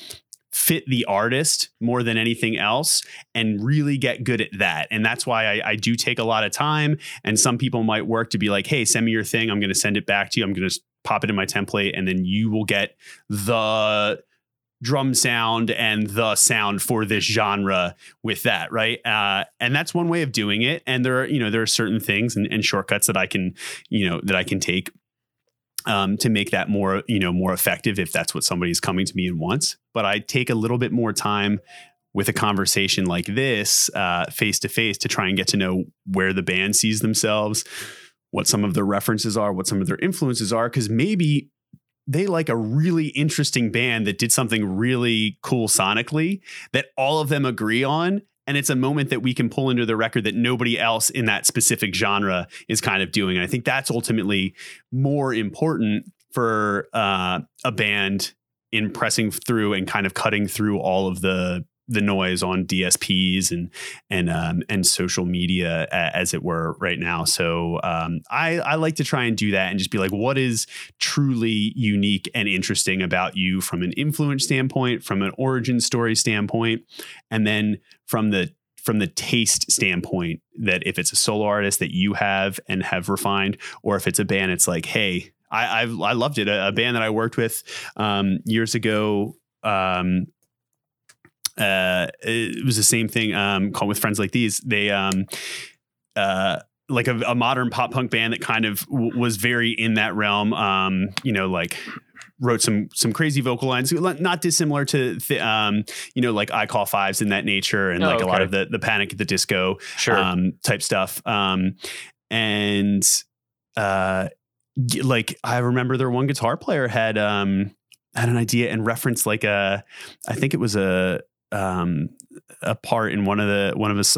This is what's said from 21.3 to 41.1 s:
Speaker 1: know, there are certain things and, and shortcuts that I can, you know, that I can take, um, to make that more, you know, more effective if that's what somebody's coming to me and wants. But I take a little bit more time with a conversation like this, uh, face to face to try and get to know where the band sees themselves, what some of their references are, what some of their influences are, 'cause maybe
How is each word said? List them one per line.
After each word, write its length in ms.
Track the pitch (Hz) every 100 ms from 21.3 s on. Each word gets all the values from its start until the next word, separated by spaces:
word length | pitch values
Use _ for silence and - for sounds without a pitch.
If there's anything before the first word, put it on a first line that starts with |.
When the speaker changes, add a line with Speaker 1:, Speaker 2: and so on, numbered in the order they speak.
| 143
Speaker 1:
know, 120 | 110
there 100 | 113
are 60 | 110
certain 320 | - 107 110
things 360 | - 101 120 98
and, 120 | 104
and 120 | 110
shortcuts 420 | 98 101 - 101 -
that 100 | 98
I 100 | 95
can, 260 | 101 92 - - - -
you 200 | 110 90
know, 120 | 82
that 120 | 98 95
I 80 |
can 160 | 92 98
take, 320 | - 92 - - _ _ _ _ _ _ _ - -
um, 320 | 101 98 101
to 120 | 123
make 220 | 104 101
that 180 | 98 92
more, 340 | 104 95 95 -
you 100 | 107
know, 140 | 92
more 220 | 90 92
effective 440 | 90 - 90 117 98
if 140 | 87
that's 240 | 80 82 82
what 80 |
somebody's 360 | - 90 87 85
coming 260 | - 92 95
to 100 | 92
me 120 | 90
and 120 | 82
wants. 380 | 82 123 - - _
But 120 | 117 101
I 140 | 107
take 300 | - 131 123
a 60 | 117
little 220 | 113 120
bit 140 | 120
more 220 | 120 113
time 460 | 104 104 104 101 101 - - - _ _
with 140 | - 98
a 60 |
conversation 720 | - 107 98 92 - 98 - 92
like 200 | 90 90
this, 640 | 107 135 110 101 - - -
uh, 300 | 90 87 85
face 340 | - 107 98
to 100 | 98
face 280 | - 113 95
to 80 | -
try 200 | - 95
and 100 | 95
get 100 | 92
to 100 | 104
know 280 | 95 92 - _ -
where 280 | 95 95
the 100 | 95
band 320 | 92 92 98 104
sees 240 | 110 107
themselves, 640 | 110 110 110 107 107 107 - - - - - _ _
what 160 | 101 101
some 180 | 110 104
of 80 |
their 120 | 92 101
references 520 | 101 - 107 113 104
are, 160 | 104
what 120 | 92 95
some 140 | 101
of 80 | 92
their 100 | 95
influences 520 | 180 185 139 120 104
are, 180 | 113 117
'cause 200 | 131 107
maybe 600 | 113 170